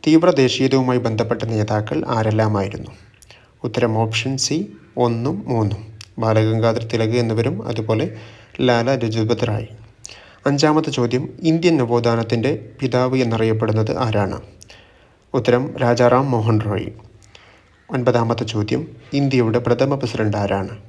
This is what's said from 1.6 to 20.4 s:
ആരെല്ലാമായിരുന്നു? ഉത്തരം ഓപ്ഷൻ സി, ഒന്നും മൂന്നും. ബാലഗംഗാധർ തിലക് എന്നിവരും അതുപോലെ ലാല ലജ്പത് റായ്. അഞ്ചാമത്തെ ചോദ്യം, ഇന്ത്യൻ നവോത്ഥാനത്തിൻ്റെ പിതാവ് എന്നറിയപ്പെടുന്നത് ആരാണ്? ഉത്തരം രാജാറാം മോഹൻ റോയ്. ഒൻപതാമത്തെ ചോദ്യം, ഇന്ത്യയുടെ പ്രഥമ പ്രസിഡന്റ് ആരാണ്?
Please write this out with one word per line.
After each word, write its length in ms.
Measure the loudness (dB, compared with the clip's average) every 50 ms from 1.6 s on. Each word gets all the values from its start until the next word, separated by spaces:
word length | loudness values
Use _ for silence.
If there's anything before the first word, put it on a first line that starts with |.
| 0 0 0 -2 -2 -2 -4 -4 -2 -2
ആരെല്ലാമായിരുന്നു? 800 | -2 0 0 0 2 2 2 2 0 0 -2 -4 -6 -10 -12 -14 -16 -20 -20 -20 _ _ -20 -20 -20 -20 -20 _ _ _ -10
ഉത്തരം 340 | -4 -2 0 0 2 2 0
ഓപ്ഷൻ 400 | 0 0 -2 -4 -4 -4 -4 -4
സി, 300 | -2 -2 -2 -4 -4 -6 -10 -20 -20 -12 _
ഒന്നും 480 | 0 0 0 0 0 -2 -4 -4 -4 -4
മൂന്നും. 400 | -4 -2 0 0 0 -2 -6 -10 -18 -18 -20 -20 -16 -8 -4
ബാലഗംഗാധർ 680 | 0 2 2 2 2 2 2 2 2 2 0 0 -4
തിലക് 240 | -4 -2 -2 -2 0
എന്നിവരും 600 | 0 0 0 0 0 0 0 -2 -2 -4 -6 -6
അതുപോലെ 480 | -6 -6 -2 -2 -2 -2 -2 -4 -6 -12 -18 -20 -20 -20 -20 _ -6 -2
ലാല 340 | 0 2 2 2 2 0 0
ലജ്പത് 540 | 0 -2 -2 -2 -2 0 0 0 0 0 -2
റായ്. 180 | -2 -6 -6 -10 -14 -20 -20 -20 -20 _ -20 -20 -20 -20 -20 -20 -20 -4 _
അഞ്ചാമത്തെ 440 | -2 2 2 4 4 4 2 0 0
ചോദ്യം, 380 | -2 0 0 0 0 -2 -4 -4 -10 -2
ഇന്ത്യൻ 340 | 0 0 2 2 2 2 2
നവോത്ഥാനത്തിൻ്റെ 920 | 2 2 2 2 2 2 2 0 0 0 -2 -2 0 0 -2 -2 -4 -8 -16 -10 -6
പിതാവ് 380 | -4 -2 0 0 0 2 0 0
എന്നറിയപ്പെടുന്നത് 800 | 0 0 0 0 0 0 0 0 0 0 0 0 0 0 -2 -2
ആരാണ്? 440 | -2 0 0 0 0 -2 -4 -8 -12 -18 -20 -20 -20 -20 -20 -20 -20 _ _ _ -20 _ _ _ _ _ -4
ഉത്തരം 420 | -2 2 4 2 2 2 -2 -4 -2
രാജാറാം 480 | 0 2 4 4 4 4 4 4 2 2
മോഹൻ 300 | 0 0 2 2 2 2
റോയ്. 260 | 0 0 -4 -4 -6 -8 -12 -16 -20 -20 -20 -20 -20 -20 _ -20 -20 -20 -20 _ _ _ _ _ _ -6
ഒൻപതാമത്തെ 540 | -4 0 0 2 2 2 2 0 0 -2 -4
ചോദ്യം, 440 | -4 -2 -2 -2 0 -2 -4 -4 -8 -14 -20 -14 -4
ഇന്ത്യയുടെ 460 | -2 0 0 2 2 2 2 2 2 0
പ്രഥമ 360 | 2 2 2 2 2 0 0
പ്രസിഡന്റ് 420 | -2 -4 -6 -2 -2 -2 0 0
ആരാണ്? 420 | 0